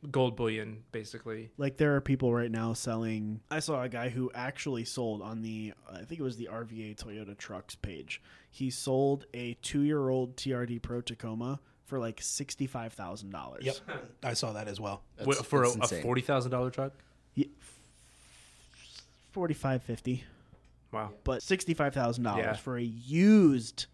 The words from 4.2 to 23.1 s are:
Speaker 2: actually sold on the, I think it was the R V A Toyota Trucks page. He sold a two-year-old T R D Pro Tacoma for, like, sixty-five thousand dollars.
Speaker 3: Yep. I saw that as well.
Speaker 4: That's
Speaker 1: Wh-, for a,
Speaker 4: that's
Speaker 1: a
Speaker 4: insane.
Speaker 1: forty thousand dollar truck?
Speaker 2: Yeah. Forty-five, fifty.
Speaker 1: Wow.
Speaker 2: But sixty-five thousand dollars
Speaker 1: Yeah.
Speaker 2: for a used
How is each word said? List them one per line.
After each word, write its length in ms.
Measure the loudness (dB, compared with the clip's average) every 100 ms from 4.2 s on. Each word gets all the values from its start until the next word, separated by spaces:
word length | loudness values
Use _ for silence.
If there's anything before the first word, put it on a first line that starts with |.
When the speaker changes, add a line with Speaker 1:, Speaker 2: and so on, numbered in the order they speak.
| -2
Speaker 2:
actually 520 | -2 -6 -4 -4 -2 -4
sold 360 | -2 -2 -2
on 200 | -6 -6
the, 320 | -6 -6 -8 -10 -14
I 120 | -14
think 160 | -12 -4
it 40 |
was 140 | -4 -4
the 100 | -8
R 160 | -8
V 280 | -8 -10 -10
A 40 | -10
Toyota 420 | -10 -10 -12 -12
Trucks 380 | -10 -10 -12 -10
page. 460 | -8 -8 -10 -12 -14 -20 -20
He 200 | -6 -6
sold 560 | -4 -2 2 2 0 -4
a 220 | -10 -8 -8
two-year-old 760 | -4 0 2 2 2 0 -2 -4
T 160 | -4
R 120 | -2 -2
D 120 | -4
Pro 220 | -4 -6
Tacoma 580 | -6 -8 -8 -6 -4 -6 _ _
for, 160 | -6 -4
like, 220 | -4 -4
sixty-five 720 | -6 -4 -6 -4 -4 -4 -8
thousand 380 | -8 -10 -8 -10
dollars. 340 | -10 -10 -6 -4
Speaker 3:
Yep. 100 | -4 -8 -12 -12 -8
I 100 | -4 -2
saw 180 | -2
that 140 | -4 -6
as 100 | -6
well. 240 | -6 -6 -10 -6
Speaker 4:
That's 220 | 0 0
Speaker 1:
Wh-, 60 | 4
for 180 | 4
a, 40 | 6
Speaker 4:
that's 80 | 4
Speaker 1:
a 40 |
Speaker 4:
insane. 220 | 2 0
Speaker 1:
forty 180 | 2 0
thousand 300 | 2 2 2
dollar 180 | 0 0
truck? 240 | -2 -6 -6 -20 _ _
Speaker 2:
Yeah. 140 | -2 -2 -2 -20 -20 -20 -20 -20 -20 -20 -20 -20 -20 -20 -20 -20 -20 -20 _ -12
Forty-five, 520 | -2 0 2 2 0
fifty. 400 | 0 -4 0 -2 -2 -20 -20 -20 -20 -20 -8
Speaker 1:
Wow. 200 | -4 -4 -4
Speaker 2:
But 200 | -2 -2
sixty-five 500 | 2 0 2 2 2
thousand 300 | 4 2 2
dollars 200 | 2 2 2
Speaker 1:
Yeah. 80 |
Speaker 2:
for 240 | 0 -2 -2
a 60 |
used 1000 | -4 -6 -2